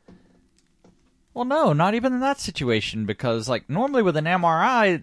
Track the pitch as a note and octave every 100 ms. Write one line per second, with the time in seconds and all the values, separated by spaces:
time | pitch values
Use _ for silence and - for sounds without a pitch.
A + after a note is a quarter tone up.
0 | _ - _ _ _ _ _ _ _ _
1 | _ _ _ A#3+ B3+ D4+ B3 D3 F#3 A3+
2 | C4 B3+ C4+ C#4 - - B2+ A2 - A2
3 | G#2+ G#2 B2 A#2 A#2 A#2 - D#3 C#4 C4
4 | F#3+ D#3 D#3 F3+ E3+ D#3+ A3 A#3+ G3+ E3